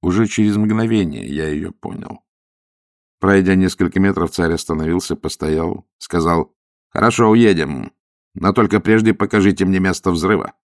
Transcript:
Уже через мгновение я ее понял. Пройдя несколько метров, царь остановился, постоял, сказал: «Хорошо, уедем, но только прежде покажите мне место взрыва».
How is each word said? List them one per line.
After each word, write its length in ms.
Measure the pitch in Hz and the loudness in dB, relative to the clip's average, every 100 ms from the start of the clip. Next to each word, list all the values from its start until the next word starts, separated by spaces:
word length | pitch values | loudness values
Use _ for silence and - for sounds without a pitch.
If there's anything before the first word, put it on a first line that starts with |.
Уже 260 | 87 92 110 | 0 0 0
через 300 | - 107 104 | 0 0 2
мгновение 680 | 107 107 113 113 90 65 50 | 0 0 0 0 -2 -6 -10
я 220 | 71 78 | -8 -6
ее 240 | 76 85 | -6 -8
понял. 540 | - - - - - _ _ _ _ _ _ _ _ _ _ | -12 -14 -14 -14 -18 _ _ _ _ _ _ _ _ _ _
Пройдя 340 | 95 98 92 95 | 2 4 4 2
несколько 460 | 92 - 90 95 | 2 0 -2 0
метров, 300 | 98 92 82 | 0 0 -4
царь 200 | - 82 | -2 -2
остановился, 640 | 82 - 80 78 87 - 80 | -2 -4 -4 -2 -4 -4 -8
постоял, 720 | 80 - 78 78 82 - _ _ | -8 -8 -4 -2 -4 -8 _ _
сказал: 560 | - 87 82 85 76 _ _ _ _ | -6 -2 0 0 -2 _ _ _ _
«Хорошо, 400 | - 110 113 113 | 0 0 2 4
уедем, 640 | 113 117 90 73 69 50 _ _ _ _ | 6 4 4 -2 -6 -12 _ _ _ _
но 180 | - 95 | -4 -2
только 300 | 101 104 104 | 2 2 0
прежде 320 | 92 110 110 | 2 2 2
покажите 500 | 104 101 107 98 92 | 0 0 2 2 2
мне 160 | 95 95 | 0 0
место 320 | 92 90 - | 0 -2 -2
взрыва». 440 | 85 90 101 - _ | 0 0 0 -2 _